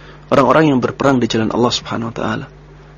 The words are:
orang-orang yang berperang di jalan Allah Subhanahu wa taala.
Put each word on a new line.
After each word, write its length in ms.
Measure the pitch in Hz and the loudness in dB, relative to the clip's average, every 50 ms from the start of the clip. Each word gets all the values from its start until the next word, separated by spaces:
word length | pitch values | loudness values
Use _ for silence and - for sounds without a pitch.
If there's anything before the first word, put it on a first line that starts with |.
| - - - - - | -20 -20 -20 -20 -6
orang-orang 480 | - - 143 131 120 - 151 160 151 135 | 0 0 2 4 4 4 4 4 4 2
yang 40 | 123 113 | 2 0
berperang 400 | 117 - - - 139 135 123 117 | -2 -2 0 0 2 2 2 0
di 40 | 110 | 0
jalan 200 | - 113 110 101 - | 0 -2 -2 0 0
Allah 160 | 104 123 117 | 0 0 0
Subhanahu 400 | - - - - 101 104 117 117 | -2 -4 -6 -8 -8 -8 -8 -8
wa 40 | 113 | -8
taala. 300 | - - 104 110 110 139 - - - - - - - - - - | -8 -6 -6 -6 -8 -10 -12 -16 -20 -20 -20 -20 -20 -20 -20 -16